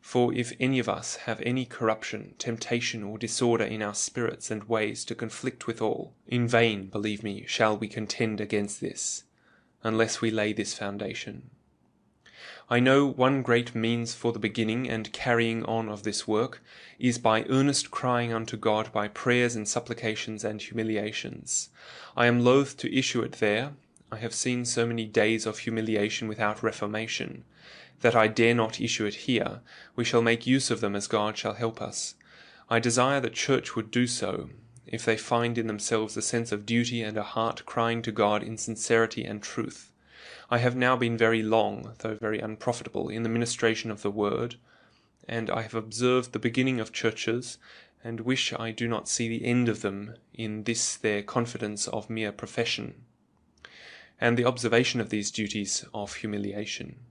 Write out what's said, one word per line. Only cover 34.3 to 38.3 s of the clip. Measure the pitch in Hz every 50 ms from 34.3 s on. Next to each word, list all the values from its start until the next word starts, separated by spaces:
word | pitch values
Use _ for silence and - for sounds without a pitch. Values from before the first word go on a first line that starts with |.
| - - - - - - - - _ - _
if | - - 110 -
they | - 113
find | 110 - - 123 117 117 120 117 117
in | 110
themselves | 113 107 107 - - 117 110 110 107 -
a | 110 -
sense | - - 117 117 117
of | 107 104 104
duty | 107 117 117 120 117 123 117 113
and | 107 107 107
a | 101
heart | - - 113 113 113 - - -
crying | - - - 113 113 117 117 113
to | 117 107
God | 110 107 104